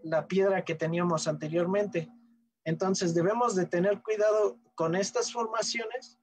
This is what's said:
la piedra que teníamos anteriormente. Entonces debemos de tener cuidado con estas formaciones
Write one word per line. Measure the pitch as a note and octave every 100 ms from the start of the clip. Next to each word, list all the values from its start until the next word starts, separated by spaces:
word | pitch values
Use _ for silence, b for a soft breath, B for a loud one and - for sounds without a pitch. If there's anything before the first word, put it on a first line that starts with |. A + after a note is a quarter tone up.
la | E3 D#3 D3+
piedra | F#3 G3 F#3 E3+
que | D#3+
teníamos | D#3+ E3+ F3 D#3+ D#3
anteriormente. | D3+ D#3 E3 F3 G3+ G#3 F3+ D#3 - _ _ _ _
Entonces | D#3+ D#3+ F#3+ F#3+ F3+
debemos | E3 E3+ A3 A#3+ F#3+
de | E3+
tener | F3 F#3+ G3+
cuidado | - G#3+ G#3+ G#3+ G3+ - _ -
con | E3 F3
estas | G3 - -
formaciones | A#3+ A3 A3+ G#3 A#3 A3 B3 - _